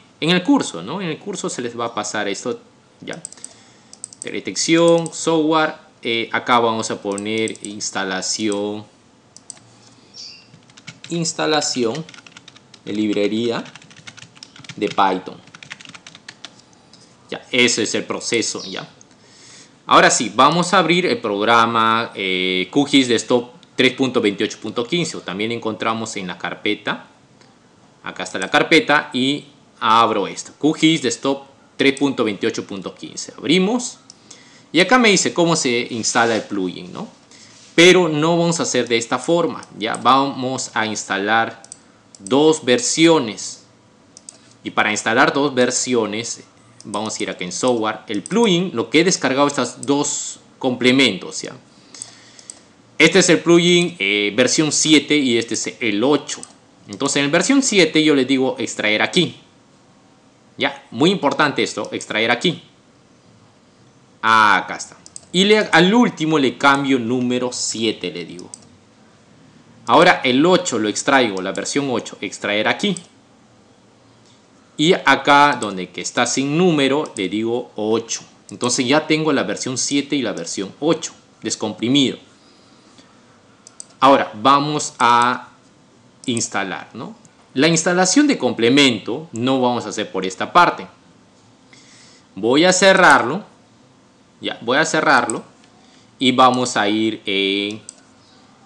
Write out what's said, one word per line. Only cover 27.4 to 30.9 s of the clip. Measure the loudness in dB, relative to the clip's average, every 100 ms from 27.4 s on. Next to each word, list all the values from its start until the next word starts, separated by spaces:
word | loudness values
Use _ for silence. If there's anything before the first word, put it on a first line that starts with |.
| _ _ _ _ _ _
Acá | -14 -12
está | -10 -8
la | -2
carpeta | 0 2 2 2 0 0
y | -2 -2 -2 -8 _ _ _
abro | 2 4 4 0 -4
esto, | -8 -14 -2
Q | -2
gis | 2 2